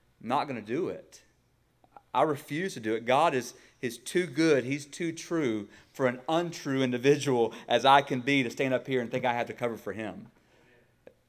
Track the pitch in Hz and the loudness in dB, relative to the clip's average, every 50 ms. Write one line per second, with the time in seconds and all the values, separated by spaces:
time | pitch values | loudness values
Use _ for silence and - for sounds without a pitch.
0 | _ _ _ _ - 110 127 143 131 147 131 113 101 104 120 160 190 110 87 80 | _ _ _ _ -6 -4 -2 -2 -2 -4 -6 -8 -6 -6 -4 -4 -4 -6 -6 -10
1 | - _ - - _ _ _ _ _ _ _ _ _ _ _ _ _ _ _ - | -14 _ -20 -20 _ _ _ _ _ _ _ _ _ _ _ _ _ _ _ -20
2 | - _ - 120 147 160 143 135 - - 147 160 170 - - 123 110 107 113 110 | -14 _ 0 2 2 2 0 -4 -6 -8 -6 -6 -6 -6 -8 -6 -4 -4 -4 -2
3 | 117 120 127 143 160 170 139 127 117 - - - - - _ _ - 120 117 - | 0 2 4 4 4 4 2 0 -4 -6 -12 -20 -20 -20 _ _ -8 -8 -8 -8
4 | - - - 175 180 160 131 151 165 160 147 127 117 127 143 147 135 - - - | -10 -4 -2 -2 -2 0 0 0 4 4 4 4 2 0 -4 -6 -8 -12 -10 -6
5 | 180 165 165 165 - - 175 165 151 120 110 107 101 - - - - _ _ - | -6 -6 -6 -8 -8 -4 -2 -2 0 0 -2 -2 -6 -8 -14 -20 -20 _ _ 0
6 | 135 123 123 123 - - 160 170 175 170 - - - 147 135 135 135 123 123 120 | 0 0 0 -2 -4 -2 0 0 0 -2 -6 -8 -6 -2 0 0 2 0 0 4
7 | 120 139 147 139 123 127 127 120 117 110 - - - - 120 120 123 135 139 143 | 4 4 4 4 2 2 2 2 2 0 -2 -6 -2 0 0 4 8 8 8 8
8 | 139 - 143 127 120 139 143 139 123 117 117 - 139 131 127 123 - 139 135 123 | 6 2 -2 -2 0 2 2 2 2 0 -2 -2 0 0 0 -2 -2 -2 -2 -2
9 | 117 113 127 127 117 123 120 120 113 104 107 - 120 120 113 101 - 104 95 107 | -2 -2 -4 -2 -2 -2 0 -2 -4 -6 -4 -4 -4 -4 -4 -6 -8 -10 -8 -8
10 | 110 101 87 - - - _ _ _ _ _ _ _ _ _ _ _ _ _ _ | -8 -10 -10 -12 -16 -20 _ _ _ _ _ _ _ _ _ _ _ _ _ _
11 | _ - - _ _ | _ -20 -20 _ _